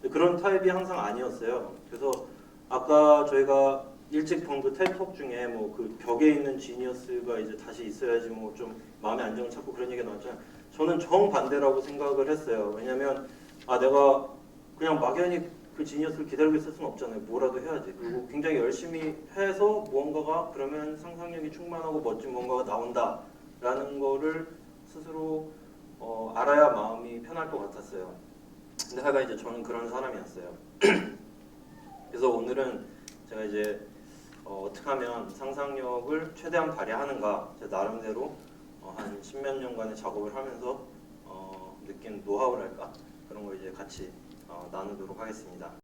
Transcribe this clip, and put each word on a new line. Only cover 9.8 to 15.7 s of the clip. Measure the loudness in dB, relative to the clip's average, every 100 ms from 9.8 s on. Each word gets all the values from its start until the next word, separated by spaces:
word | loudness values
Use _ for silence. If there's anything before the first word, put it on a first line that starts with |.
| -6
얘기가 | -4 -6
나왔잖아요. | -6 -10 -12 -16 -20 -20
저는 | 0 2 2
정반대라고 | 6 6 8 6 2 4 6 4
생각을 | 0 -2 0 2 2
했어요. | 2 0 0 0 -4
왜냐면, | -4 0 0 0 -4 -16 -20 -18 0
아, | 4
내가 | 6 10 10 8 4 -12 -20 -20 -20 -4
그냥 | 0 2
막연히 | 2 2 2 2 -4 -12 -18